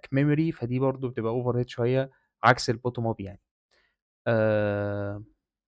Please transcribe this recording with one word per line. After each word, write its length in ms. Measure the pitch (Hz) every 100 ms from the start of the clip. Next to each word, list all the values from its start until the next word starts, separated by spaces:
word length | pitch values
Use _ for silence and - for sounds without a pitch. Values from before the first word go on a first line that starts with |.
| -
memory، 420 | 135 147 147 165 -
فدي 200 | 120 127
برضه 300 | 135 131 131
بتبقى 220 | 120 110 123
overhead 240 | 123 120 123
شوية 420 | - 117 131 135 _ _ _
عكس 280 | 113 127 -
ال 60 | 113 123
bottom 140 | 120 113
up 20 | 107
يعني. 220 | 95 65 _ _ _ _ _ _ _ _ 120
آه، 960 | 113 110 107 104 101 101 101 101 104 107 _ _ _